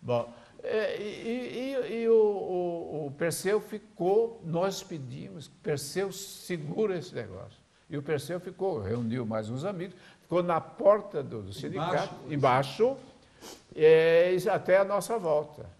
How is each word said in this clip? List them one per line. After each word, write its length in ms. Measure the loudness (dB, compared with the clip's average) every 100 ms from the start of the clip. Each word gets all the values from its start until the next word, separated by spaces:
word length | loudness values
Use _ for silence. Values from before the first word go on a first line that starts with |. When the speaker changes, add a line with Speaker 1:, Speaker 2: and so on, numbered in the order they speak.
Speaker 1:
Bom, 320 | 0 -2 -2 -12 -20 -12
é, 340 | -4 -2 -2 -4
e, 40 |
e, 880 | -8 -8 -6 -6 -6 -8 -6 -4 -4
e, 100 | -2
e 60 | 4
o, 40 |
o, 920 | 6 6 2 -4 -2 -2 -4 -6 -8 -8
o 40 |
Perseu 480 | -2 -2 -2 0 -2
ficou, 800 | -2 -12 -14 -4 2 2 2 -4
nós 380 | -6 -2 0 -2
pedimos, 680 | -10 -12 -12 -12 -14 -14 -18 _
"Perseu, 500 | -6 -4 -4 -4 -4
segura 880 | -6 -14 -16 -8 -8 -6 -2 -2 -2
esse 160 | -6
negócio." 500 | -10 -10 -12 -16 -20 _ _ _
E 80 | -10
o 60 |
Perseu 380 | -2 -4 -2 -8
ficou, 400 | -8 -4 -2 -2
reuniu 460 | -2 -2 -2 -4 -2
mais 220 | -4 -4
uns 160 | -6
amigos, 300 | -6 -6 -10 -12 -20 -20
ficou 220 | _ 0
na 180 | 2 0
porta 640 | -2 2 4 4 2 -8
do, 200 | -6 -8
do 100 | -10
sindicato, 640 | -10 -8 -4 -2 -2 -2 -8 -8
Speaker 2:
Embaixo. 540 | 2 4 4 2 0
Speaker 1:
embaixo, 120 | 0 0 -12 -20 _ _ -20 -20 _ 6
é, 600 | 8 10 8 6 6 4 2
até 280 | 0 6 6
a 60 |
nossa 340 | 6 2 0 -2
volta. 480 | 2 2 0 -10 -18 -20